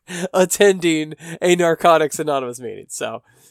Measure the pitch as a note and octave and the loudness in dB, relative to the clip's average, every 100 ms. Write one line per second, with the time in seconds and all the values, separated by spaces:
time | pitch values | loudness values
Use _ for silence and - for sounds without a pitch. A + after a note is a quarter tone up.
0 | - F3 F#3 F#3 F#3 - G3+ F#3+ F3 D#3 | -14 -10 -2 0 0 4 4 4 0 -2
1 | D#3 D#3 E3 E3 F3+ F3 E3+ D#3+ F3 D#3+ | -4 -10 -16 -4 2 2 2 2 4 4
2 | D3+ - D3+ C#3 B2 A#2+ A#2 G2 - - | 2 -4 -4 -4 -4 -10 -12 -14 -16 -10
3 | A#2 A2+ _ _ _ | -10 -10 _ _ _